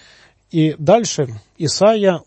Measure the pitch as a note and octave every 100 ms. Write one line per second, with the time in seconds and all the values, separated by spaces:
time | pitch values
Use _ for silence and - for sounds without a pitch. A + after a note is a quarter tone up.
0 | _ _ _ _ _ E3 D#3 D3 D3 A3+
1 | G#3+ - B2+ A2 - - D#3 - G3+ A3
2 | G3 E3